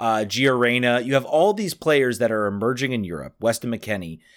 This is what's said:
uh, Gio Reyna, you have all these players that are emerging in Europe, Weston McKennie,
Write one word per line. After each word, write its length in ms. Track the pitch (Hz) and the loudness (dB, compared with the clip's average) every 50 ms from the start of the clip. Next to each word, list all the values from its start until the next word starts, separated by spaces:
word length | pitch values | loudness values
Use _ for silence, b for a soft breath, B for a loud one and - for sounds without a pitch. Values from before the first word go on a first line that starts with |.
uh, 240 | 117 113 110 110 107 | -2 0 0 0 0
Gio 340 | 98 110 120 135 135 127 120 | -2 -2 0 2 2 4 4
Reyna, 420 | 120 117 120 123 123 120 120 123 | 2 2 2 2 2 2 2 0
you 120 | 117 131 | 0 2
have 140 | 135 135 120 | 0 0 0
all 260 | - 151 156 175 208 | 2 2 2 4 4
these 220 | 202 220 208 170 - | 2 0 -4 -6 -6
players 460 | - - 160 151 143 131 123 117 101 | -4 0 2 4 4 4 2 0 0
that 120 | 120 110 | 0 0
are 140 | 110 107 104 | 2 0 0
emerging 460 | 101 101 101 110 120 127 120 139 131 | 0 -2 0 -2 -2 -2 -2 -2 -2
in 120 | 127 113 98 | -2 -2 -4
Europe, 300 | 87 85 76 65 - - - | -4 -6 -8 -10 -12 -10 -4
Weston 320 | - 117 113 - - 120 | -2 -2 -2 -2 -4 -6
McKennie, 500 | 117 101 - 110 107 95 87 82 80 80 b b b | -6 -6 -6 -6 -6 -6 -6 -10 -14 -14 b b b